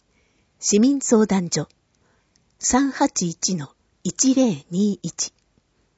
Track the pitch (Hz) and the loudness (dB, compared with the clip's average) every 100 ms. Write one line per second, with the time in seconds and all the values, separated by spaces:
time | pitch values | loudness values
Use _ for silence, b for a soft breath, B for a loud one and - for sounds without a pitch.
0 | _ _ _ _ _ _ - 202 254 277 | _ _ _ _ _ _ 0 2 4 2
1 | - 220 214 196 170 156 143 _ _ _ | 2 2 2 0 -2 -4 -6 _ _ _
2 | _ _ _ _ _ _ - 247 277 - | _ _ _ _ _ _ -2 0 0 0
3 | 285 - 175 165 - 185 135 _ _ _ | -2 -2 -6 -4 -4 -4 -8 _ _ _
4 | 185 - 262 262 254 143 - 175 208 196 | -6 0 2 4 2 -2 -6 -2 -2 -2
5 | 160 - - _ _ _ _ _ _ | -8 -10 -10 _ _ _ _ _ _